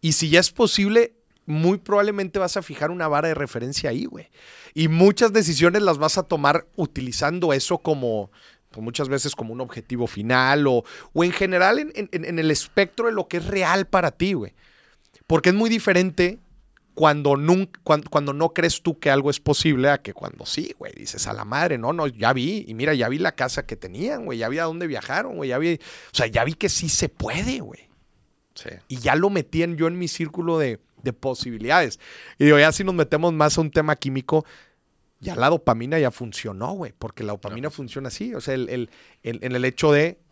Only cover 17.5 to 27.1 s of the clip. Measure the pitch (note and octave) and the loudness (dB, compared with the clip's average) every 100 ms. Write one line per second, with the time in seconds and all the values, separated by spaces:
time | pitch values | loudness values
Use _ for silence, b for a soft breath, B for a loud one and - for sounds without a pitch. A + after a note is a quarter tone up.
17.5 | F#3 F#3+ - - D3+ C#3+ D3+ C#3+ C#3+ E3 | 2 2 -8 0 0 2 -2 -2 -2 -2
18.5 | - E3 - - D#3 D3 C#3 C#3 C#3 - | 0 -2 -2 -4 -2 2 2 2 -2 0
19.5 | C#3+ E3 C3+ C3+ C#3 - - - - - | 2 2 2 2 0 -4 -12 -14 -12 -10
20.5 | - - - - - - - G2+ G#2+ G#2 | -8 -8 -10 -16 -14 -14 -8 -6 -6 -6
21.5 | C3 E3+ C3 A2+ E3+ D3 A2+ A2+ C3 C3 | -2 -2 -2 -4 -4 -4 -2 0 0 -2
22.5 | G#3 - A2+ C#3+ D3 A#2 C#3+ F3+ - B2+ | -4 -8 -4 -2 0 0 0 -2 -2 -6
23.5 | - - G#2+ F#2 F#2+ G#3 C#4+ G#3+ A#2+ A2+ | -6 -8 -12 -12 -8 -8 -6 -8 -6 -4
24.5 | C#3+ E3 E3 F3 A#2+ - D3 C4 E3+ C#3 | -4 -4 -6 -8 -8 -6 -6 -6 -6 -4
25.5 | B2 E3 E3 - - - - A2+ A2+ B2 | -2 -2 -4 -8 -20 -8 -4 0 0 0
26.5 | D#3+ G3+ - E3 - E3 | -2 -2 -2 -2 -2 -2